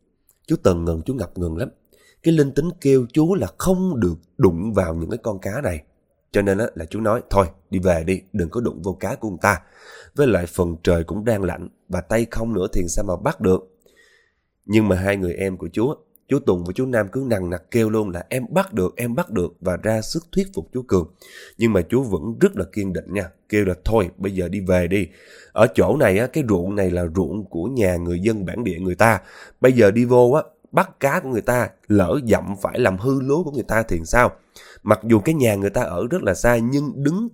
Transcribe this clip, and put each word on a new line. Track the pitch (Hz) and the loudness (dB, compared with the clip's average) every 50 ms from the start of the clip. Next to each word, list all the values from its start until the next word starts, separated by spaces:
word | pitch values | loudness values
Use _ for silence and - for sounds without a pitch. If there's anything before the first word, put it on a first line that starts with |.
| _ _ _ _ _ _ _ _ _ | _ _ _ _ _ _ _ _ _
chú | - 160 | -4 -4
tần | - - 98 90 85 85 | 0 2 2 2 2 0
ngần, | 82 82 80 78 | -2 -2 -2 -4
chú | - 127 | -6 -6
ngập | - 95 - - 92 | -6 -6 -8 -6 -6
ngừng | 87 82 80 | -4 -4 -4
lắm. | 82 135 - - _ _ _ _ _ _ _ _ _ - | -4 -6 -8 -8 _ _ _ _ _ _ _ _ _ 0
Cái | 160 165 | 2 4
linh | 156 143 139 131 | 4 2 2 0
tính | 143 156 175 - - | -2 -2 -2 -6 -2
kêu | - 135 135 131 123 117 - | 2 4 4 4 2 2 0
chú | 156 156 165 202 | 0 2 2 2
là | 175 107 87 - _ | 0 -2 -4 -6 _
không | - 180 190 180 185 185 165 120 | 0 0 0 2 0 -2 0 0
được | 98 90 82 80 - _ _ | 0 -2 -2 -4 -10 _ _
đụng | - 131 95 82 82 95 117 110 | 2 2 2 2 2 -4 -2 0
vào | 107 95 82 80 | 0 0 0 -2
những | 82 82 85 | -4 -6 -6
cái | - 120 - | -8 -6 -6
con | 117 101 92 | -6 -6 -6
cá | - 98 101 135 | -8 -8 -6 -4
này. | 143 101 87 76 - _ _ _ _ _ _ _ _ _ - | -4 -4 -6 -6 -10 _ _ _ _ _ _ _ _ _ -2
Cho | 104 98 | 0 2
nên | 101 95 98 | 2 2 0
á, | 113 - - | 0 -4 -6
là | 85 80 | -10 -12
chú | - - 104 | -10 -8 -4
nói, | 110 104 107 123 - - | -2 0 -2 -2 -2 0
"Thôi, | - 98 95 80 - - _ _ | 2 2 2 0 -2 -10 _ _
đi | 98 95 | -4 0
về | 90 95 87 80 80 | 2 2 2 2 0
đi, | 90 95 92 - _ - | -2 -4 -4 -4 _ -4
đừng | 104 85 80 | -4 -4 -2
có | - 120 | -4 -4
đụng | 120 82 - - 82 | -4 -4 -6 -6 -8
vô | 98 90 | -8 -6
cá | - - 95 131 | -6 -6 -8 -6
của | - - 110 | -6 -8 -8
người | 92 80 - | -8 0 0
ta. | 101 101 87 - _ _ - - - - - - - _ | 0 0 0 -4 _ _ -20 -20 -20 -20 -20 -20 -12 _
Với | 131 143 | 2 2
lại | 131 101 87 87 | 4 4 2 0
phần | 85 - - 90 85 85 80 - | -2 -2 -2 -2 -2 -2 -2 0
trời | 98 87 85 82 | 2 2 2 0
cũng | - 85 - 107 | -2 -6 -4 -2
đang | 120 113 98 95 | -2 -2 0 0
lạnh, | 85 69 - 90 - - _ _ _ | -4 -4 -6 -10 -14 -16 _ _ _
và | 90 90 | -8 -8
tay | 85 - 110 113 117 110 | -4 -2 -2 0 0 -2
không | - - 113 117 110 | -4 -4 -4 -2 -2
nữa | 95 90 107 - | -2 -2 0 0
thì | 107 90 85 | -2 -2 0
sao | - - 101 | -2 -2 -2
mà | 101 90 | -2 -4
bắt | 87 101 143 160 - | -2 -2 -4 -4 0
được." | 110 92 92 90 - - _ _ _ _ _ _ _ _ _ _ _ _ _ _ _ _ _ _ _ | 2 2 2 2 0 -6 _ _ _ _ _ _ _ _ _ _ _ _ _ _ _ _ _ _ _
Nhưng | - 104 110 110 101 | 0 2 2 4 4
mà | 92 | 2
hai | 90 92 98 101 | 0 0 0 -2
người | 98 92 87 - | -2 -2 -4 -4
em | - 95 95 95 | -4 -4 -4 -4
của | 90 90 85 - | -6 -10 -8 -4
chú | 107 110 139 | -2 -2 -2
á, | 156 - _ _ _ _ _ _ | -2 -6 _ _ _ _ _ _
chú | 135 143 | -2 0
Tùng | - - 95 87 85 | 2 0 0 0 -2
và | 87 92 | -6 -4
chú | - 131 | -4 -4
Nam | 131 123 113 104 95 - | 0 0 0 -2 -2 -4
cứ | 127 135 | -6 -4
nằng | 127 113 95 92 87 | -2 -2 -2 -2 -4
nặc | 90 90 - _ | -6 -8 -10 _
kêu | - 120 113 107 | 0 0 2 2
luôn | 107 113 107 101 | 2 0 0 -2
là, | 87 85 - - | -4 -8 -8 -6
"Em | - 131 127 - | -6 -6 -6 -2
bắt | 147 185 196 - - | -2 -2 -2 -2 -2
được, | - - - - | -2 -2 -2 -2
em | - 120 120 117 | -4 -6 -4 -4
bắt | 143 175 - | -4 -4 -2
được", | 113 95 87 - - _ | -2 -2 -2 -4 -6 _
và | 82 92 87 | -6 -4 -4
ra | 85 - 107 110 110 | -2 -2 -2 -2 -2
sức | - - - 170 - _ - | -2 -4 -8 -8 -8 _ -2
thuyết | 190 202 196 - | -2 -2 -2 -6
phục | 185 - - - | -10 -12 -8 -10
chú | 131 123 | -10 -4
Cường. | - - 92 82 - - _ - - - - - - - - | 0 0 0 0 -2 -8 _ -20 -20 -20 -20 -20 -20 -4 0
Nhưng | 113 117 107 | 2 2 4
mà | 92 85 | 2 2
chú | - 113 127 139 | 2 0 0 0
vẫn | 117 92 82 73 110 113 117 | 0 -2 -4 -4 -6 0 2
rất | 170 202 196 | 2 2 2
là | 101 87 - - | 0 -6 -6 -6
kiên | 107 98 98 87 | -4 -4 -4 -4
định | 82 - - 87 | -6 -8 -6 -6
nha, | 101 90 - - _ _ _ | -6 -6 -6 -12 _ _ _
kêu | 104 104 101 | 0 0 2
là, | 92 87 - - | 2 -2 -2 -2
"Thôi, | - 110 113 95 87 - | 0 2 2 2 0 -4
bây | - 95 98 98 | -6 -8 -6 -4
giờ | 92 87 85 | -4 -4 -4
đi | 92 104 | -4 -6
về | 95 90 92 90 87 | 0 2 2 2 2
đi. | 85 92 104 92 80 - - - - - - - - _ | 2 0 -2 -2 -4 -8 -16 -20 -20 -20 -20 -20 -8 _
Ở | - 110 123 - | 2 2 4 4
chỗ | - - - 123 | 2 2 4 4
này | 156 139 107 92 101 | 4 4 4 4 2
á, | 120 | 0
cái | 131 - 160 143 113 | 0 -2 -4 0 0
ruộng | 101 87 85 95 104 | 0 0 0 -2 -2
này | 101 95 92 | 0 0 0
là | 87 87 87 82 80 | 0 0 -2 -2 0
ruộng | 92 90 71 85 110 98 | -2 -2 -2 -2 -6 -8
của | - - 85 85 | -8 -8 -6 -6
nhà | 117 139 123 104 90 90 | -4 -2 0 2 2 2
người | 85 87 87 87 87 | 0 -2 -4 -4 -2
dân | 92 113 110 107 95 | 0 0 -2 -2 -4
bản | 82 87 - 120 | -6 -6 -2 0
địa | 98 85 82 | 0 0 0
người | 95 92 87 | 0 -4 0
ta. | - 110 113 110 92 - - - - - - - _ | 4 4 4 4 2 -2 -10 -20 -20 -20 -20 -6 _
Bây | - 131 131 | 4 4 6
giờ | 120 110 98 | 8 6 6
đi | 101 117 123 | 6 4 2
vô | 120 123 123 123 123 | 4 6 6 6 6
á, | 135 156 - - _ _ _ _ - | 4 2 0 -4 _ _ _ _ 0
bắt | 170 190 185 - _ | 0 0 0 -4 _
cá | - 139 147 180 | -2 0 0 -2
của | - 135 | -4 -2
người | 127 104 95 | -4 -2 0
ta, | - 120 123 110 95 - _ _ - | 0 0 0 0 -2 -6 _ _ 2
lỡ | 104 101 92 85 - 147 131 113 | 2 4 4 4 0 -2 2 2
dặm | 98 85 80 - 101 95 - | 0 0 0 -4 -8 -6 -6
phải | 87 - 110 | -6 -2 0
làm | 123 101 95 92 | 0 0 0 0
hư | 104 131 135 139 | -2 -2 -2 0
lúa | 131 131 139 165 180 | 0 0 -2 -2 -2
của | 147 | -4
người | 143 131 - - | -6 -6 -6 -2
ta | 107 110 110 | -2 -2 0
thì | - 92 85 82 | 0 -2 -4 -2
sao? | - - 120 123 104 - - _ _ _ - - - - - _ | 0 2 2 4 2 0 -4 _ _ _ -20 -20 -20 -20 -10 _
Mặc | 104 107 - - | 0 0 0 4
dù | 113 117 107 | 4 4 4
cái | 95 156 160 | 4 2 0
nhà | 156 131 113 104 | 2 2 2 2
người | 98 98 101 | 0 -2 -2
ta | 98 123 123 | -2 -2 -4
ở | 78 85 87 104 120 | -4 -4 -4 -4 -4
rất | 160 185 - | -4 -2 -2
là | 101 90 | -2 -2
xa, | - - 117 120 | 2 2 2 2
nhưng | 117 113 120 135 143 147 139 - - 139 | 2 2 0 0 -2 -2 -2 -4 -2 -2
đứng | 143 165 196 233 233 | -2 0 0 -4 -4